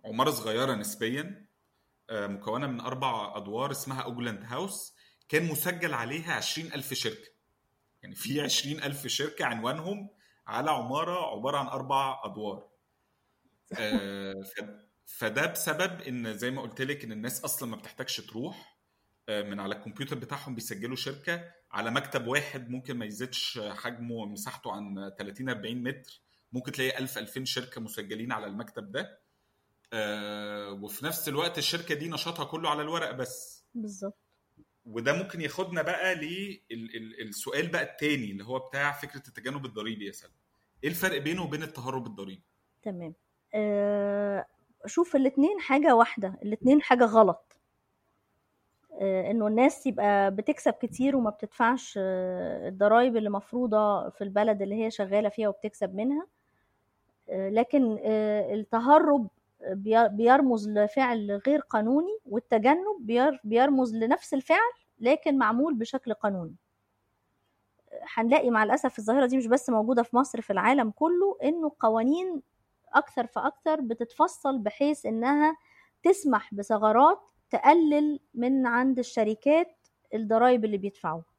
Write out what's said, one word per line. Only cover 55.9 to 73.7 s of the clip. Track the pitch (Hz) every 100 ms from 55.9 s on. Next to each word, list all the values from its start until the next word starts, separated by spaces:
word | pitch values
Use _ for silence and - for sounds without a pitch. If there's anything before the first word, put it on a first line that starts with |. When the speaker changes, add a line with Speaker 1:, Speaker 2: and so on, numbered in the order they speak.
Speaker 2:
منها. | 190 240 294 370 _ _ _ _ _ _ _ _ _ -
آه، | 185 190
لكن، | 214 254 294 240 214
آه، | 214 220 214 208 -
التهرب | 208 208 226 247 311 330 285 208 _ _ _ -
بي-، | 190 208 226 226
بيرمز | 202 233 269 269 226 208
لفعل | 208 208 269 254 233 202 202 269
غير | 294
قانوني، | - 220 220 277 359 440
والتجنب | 262 208 _ 226 226 320 403 392
بير-، | 220 240 277 262
بيرمز | 214 226 277 262 247
لنفس | 226 226 320 -
الفعل | 277 - 349 466 - _ _
لكن | 226 302 311 277
معمول | 220 233 311
بشكل | 247 233 262 240
قانوني. | 208 208 190 170 180 _ _ _ _ _ _ _ _ _ _ _ _ _ - - -
هنلاقي | 233 302 240
مع | 220
الأسف | 214 254 - -
الظاهرة | 214 262
دي | 247 262
مش | 226
بس | 262 -
موجودة | 226 220 240
في | 233
مصر، | 254 285 -
في | -
العالم | 190 208 277 226
كله، | - 320 349 392 -
إنه | 285 339 311 -
قوانين | 226 226 240 330 381 320 _ _ _ _ _
أكثر | 277 - - 233
فأكثر | 214 269 - 320